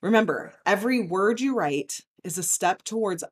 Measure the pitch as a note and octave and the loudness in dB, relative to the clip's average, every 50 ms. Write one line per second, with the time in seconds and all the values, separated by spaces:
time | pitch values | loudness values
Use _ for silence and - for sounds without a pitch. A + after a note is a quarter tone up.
0 | - F#3+ A3+ A3 A3+ - C#3+ G2+ - - - - _ F3 G3+ G3 G#3+ B3 B3+ B3 | 0 4 4 4 4 4 0 -2 -6 -10 -14 -6 _ 0 0 2 2 2 0 0
1 | G3+ E3 F3+ F#3+ G3 G#3+ A#3+ A3 C4 C#4 B3+ A3+ D#3+ D3 C#3 D3 - - - - | 0 0 0 2 2 2 2 2 0 0 0 0 0 0 -2 -2 -4 -6 -10 -12
2 | - _ _ _ - F#3 D3+ F3+ F3 - - - F#3+ F3 F#3 - - - A3 A3+ | -14 _ _ _ -10 -8 -6 -4 -2 -2 -2 0 2 0 0 -2 -4 -6 -4 -2
3 | A3 G3 F3+ E3+ - - | -2 -2 -2 -4 -6 -6